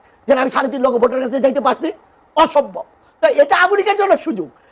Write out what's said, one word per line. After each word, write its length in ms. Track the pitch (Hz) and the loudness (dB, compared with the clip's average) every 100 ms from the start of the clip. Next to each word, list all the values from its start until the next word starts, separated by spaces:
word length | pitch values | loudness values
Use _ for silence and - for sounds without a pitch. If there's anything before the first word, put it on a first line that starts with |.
| _ _ - | _ _ -2
যে 60 | |
আমি 180 | 262 262 - | 0 0 -2
সাড়ে 140 | 269 | -4
তিন 120 | 262 | -2
লক্ষ 160 | 254 240 | -2 0
ভোটারের 260 | 240 254 254 | 0 0 -4
কাছে 140 | 262 269 | -2 -2
যাইতে 160 | 269 | 0
পারছি? 260 | 226 220 320 - _ _ _ 302 | -2 -2 -4 -8 _ _ _ 0
অসম্ভব। 500 | 311 294 202 175 - _ _ _ | 0 0 -2 -6 -16 _ _ _
তো 60 | 311 | 0
এটা 280 | 285 302 349 | 4 4 4
আওয়ামী 200 | 370 403 | 2 2
লীগের 200 | 392 403 | 0 0
জন্য 120 | 392 320 | 2 0
সুযোগ, 320 | 320 190 151 - _ | -2 -8 -10 -14 _